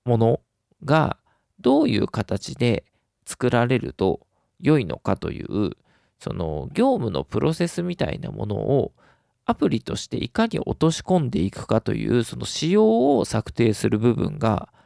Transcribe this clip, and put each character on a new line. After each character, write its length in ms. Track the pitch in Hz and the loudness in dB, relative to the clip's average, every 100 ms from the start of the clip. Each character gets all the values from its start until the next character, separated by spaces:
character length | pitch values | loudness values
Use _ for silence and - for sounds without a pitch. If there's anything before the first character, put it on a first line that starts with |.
も 140 | 123 117 | 0 4
の 220 | 113 127 _ _ _ _ | 4 2 _ _ _ _
が 320 | 151 156 - - _ _ _ _ | 0 2 2 -4 _ _ _ _
ど 240 | - 285 | 2 4
う 60 | 302 | 4
い 100 | 110 | 0
う 80 | - | -2
形 480 | - 101 101 - | -4 -4 -4 -6
で 300 | - 120 110 - _ _ _ - | -2 0 0 -4 _ _ _ -14
作 240 | - 123 | -2 0
ら 160 | 120 120 | 2 2
れ 120 | 127 | 0
る 140 | - | -2
と 340 | - 92 - _ _ _ _ | -2 0 0 _ _ _ _
良 180 | - 151 | 2 2
い 60 | |
の 140 | 92 - | 0 -6
か 180 | - 101 | -4 -2
と 160 | - | -4
い 100 | - | -8
う、 300 | - 101 98 - _ _ _ _ | -6 -2 -2 -4 _ _ _ _
そ 140 | - | -10
の 360 | - 80 76 67 | -6 -4 -6 -6
業 220 | - 262 | 0 0
務 160 | 247 113 | 2 -2
の 140 | 73 | -4
プ 160 | 71 - | -4 -2
ロ 120 | 147 | -2
セ 140 | 160 170 | -2 -4
ス 160 | - | -4
み 140 | 87 175 | -6 -4
た 140 | - | -4
い 100 | - | -4
な 100 | - | -8
も 160 | - 104 | -8 -6
の 100 | 104 | -4
を 360 | - 135 - _ _ _ _ _ | 0 0 0 _ _ _ _ _
ア 100 | - 233 | -6 0
プ 120 | 294 | 0
リ 120 | 110 | -2
と 160 | - 110 | -4 -8
し 100 | - | -6
て 160 | - | -8
い 60 | 120 | -4
か 180 | - 226 | -2 -2
に 140 | - | -2
落 180 | - - | -4 0
と 120 | 160 | 2
し 80 | 160 | 0
込 240 | - 180 | 0 0
ん 60 | 131 | 2
で 100 | - | 0
い 100 | 95 | -2
く 160 | - - | -4 0
か 140 | 110 | 0
と 140 | - | 0
い 120 | 107 107 | -2 0
う、 140 | 120 | 0
そ 140 | 113 120 | 0 -6
の 80 | |
仕 260 | 98 - 156 | -8 -4 2
様 480 | 208 220 226 269 254 | 4 4 4 4 2
を 60 | |
策 260 | - 107 - | 2 -2 -4
定 240 | - 117 | 0 2
す 160 | 104 113 | 2 0
る 80 | 110 | 2
部 160 | 117 | 2
分 240 | 107 95 101 | 2 -2 0
が、 300 | 113 104 - _ | 0 0 -4 _